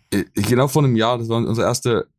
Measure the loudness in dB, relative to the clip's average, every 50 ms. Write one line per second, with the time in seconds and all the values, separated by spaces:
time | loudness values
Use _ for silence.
0 | _ _ -4 -4 -4 -4 _ -4 -2 0 2 2 2 2 2 2 2 2 2 2
1 | 2 0 0 -2 -4 -2 -2 -2 -2 -2 -2 0 0 0 -2 0 0 0 0 0
2 | -2 -4 _